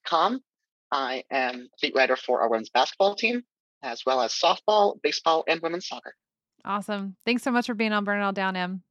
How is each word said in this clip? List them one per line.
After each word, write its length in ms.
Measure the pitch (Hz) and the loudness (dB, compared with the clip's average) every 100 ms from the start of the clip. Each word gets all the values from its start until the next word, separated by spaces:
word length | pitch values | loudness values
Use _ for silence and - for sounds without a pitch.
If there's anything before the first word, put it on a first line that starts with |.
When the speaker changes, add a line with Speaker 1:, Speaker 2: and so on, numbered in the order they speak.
Speaker 1:
com, 360 | - 160 185 262 _ _ _ _ - | 0 2 2 0 _ _ _ _ -6
I 340 | 143 127 131 - | -4 -2 -6 -4
am 380 | 135 127 127 127 | -2 -2 -4 -14
a 80 | - | -6
beat 140 | 147 | -2
writer 220 | 131 127 127 | 2 2 2
for 240 | - 123 | 0 0
our 100 | 113 | 2
women's 200 | 113 107 | 0 0
basketball 440 | 127 135 - 196 | 0 2 2 2
team, 280 | 208 226 247 - _ _ _ | 2 -2 -4 -8 _ _ _
as 200 | 131 117 | -10 -4
well 160 | - 131 | 0 2
as 120 | 113 | 0
softball, 680 | - 175 185 - 214 202 - | 2 2 2 2 4 4 2
baseball, 420 | 151 - 165 160 - | -2 0 2 2 2
and 120 | 165 | -2
women's 280 | 165 175 - | -2 -6 -8
soccer. 260 | 123 - - _ _ _ _ | -12 -14 -20 _ _ _ _
Speaker 2:
Awesome. 520 | - 208 202 202 196 185 | -6 -6 -4 -6 -8 -6
Thanks 180 | - 247 | -2 0
so 80 | 269 | 0
much 160 | 240 240 | 0 0
for 80 | |
being 180 | 214 220 | -2 0
on 120 | 208 | 0
Burn 160 | 202 202 | 0 0
It 40 | |
All 80 | 202 | 0
Down, 240 | 196 190 185 | -2 -2 -2
Em. 260 | 180 185 _ | -4 -6 _